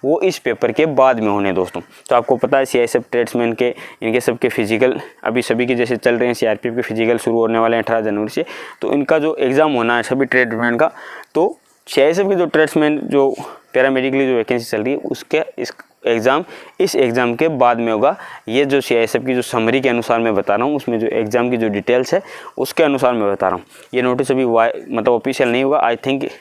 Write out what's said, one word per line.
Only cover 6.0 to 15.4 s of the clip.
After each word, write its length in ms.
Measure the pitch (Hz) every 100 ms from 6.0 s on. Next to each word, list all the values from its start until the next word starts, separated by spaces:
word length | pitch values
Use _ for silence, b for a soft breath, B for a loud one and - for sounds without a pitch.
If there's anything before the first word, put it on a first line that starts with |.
| 120
रहे 140 | 120 123
हैं, 60 |
सीआरपीएफ़ 420 | 117 113 107 120 117
के 60 |
physical 360 | 120 110 113 117
शुरू 200 | - 117
होने 200 | 113 113
वाले 180 | 113 117
हैं 80 |
अठारह 160 | 110 113
जनवरी 300 | 107 104 107
से। 140 | - 170 B B B
तो 100 | -
इनका 260 | 143 139 160
जो 160 | 151 -
exam 360 | 127 135 156
होना 240 | 131 117 120
है 60 |
सभी 200 | 113 131 143
tradesman 500 | 127 123 110 120 120
का, 160 | 160 B B B B
तो 220 | 151 180 - _ _ -
सीआईएसएफ़ 420 | - 139 170 196
के 60 |
जो 120 | 196 170
tradesman, 540 | 156 156 160 151 151
जो 340 | - 143 135 131 B B _
paramedically 520 | 127 135 131 131 135 131
जो 100 | 123
वैकेंसी 280 | 110 123 117
चल 160 | 110
रही 100 | 107
है, 60 | 143
उसके 420 | - 123 - 151